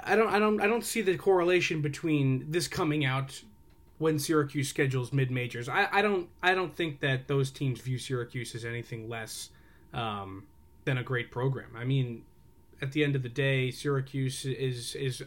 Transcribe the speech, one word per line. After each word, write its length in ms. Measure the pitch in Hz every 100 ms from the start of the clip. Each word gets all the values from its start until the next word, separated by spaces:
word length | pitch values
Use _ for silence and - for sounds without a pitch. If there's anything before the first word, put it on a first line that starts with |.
I 120 | - 202
don't, 120 | 220
I 100 | 202
don't, 220 | 214 214
I 60 | 202
don't 180 | 233
see 160 | - 233
the 160 | 190 160
correlation 640 | 196 185 175 180 170 160
between 720 | 147 139 165 151 135 131 147
this 180 | 170 143
coming 360 | - 165 151 135
out 360 | 131 135 - - - - - - -
when 220 | 160 151
Syracuse 500 | 143 156 139 147 131
schedules 440 | - 139 131 120
mid-majors. 540 | 135 127 127 123 120 120
I, 200 | 180 202
I 120 | 202
don't, 260 | 208 190 175 -
I 120 | 180
don't 220 | 190 170 -
think 240 | 165 135
that 260 | 143 131 135
those 240 | 139 135
teams 300 | - 139 113
view 160 | 127 127
Syracuse 580 | - 127 120 127 113
as 120 | 113 117
anything 420 | 117 113 113 110
less, 400 | 117 110 - - - - - -
um, 500 | 131 113 104 95 95 - - - -
than 140 | - 127
a 40 |
great 280 | 123 123 117
program. 400 | 120 135 127 -
I 100 | 117
mean, 400 | 127 135 123 117 - - - - - -
at 80 | 139
the 120 | 147
end 100 | 147
of 80 | 139
the 60 | 123
day, 420 | 117 135 135 127
Syracuse 760 | 123 147 135 135 135 131 131
is, 500 | 135 127 131 120 117 -
is 260 | 139 123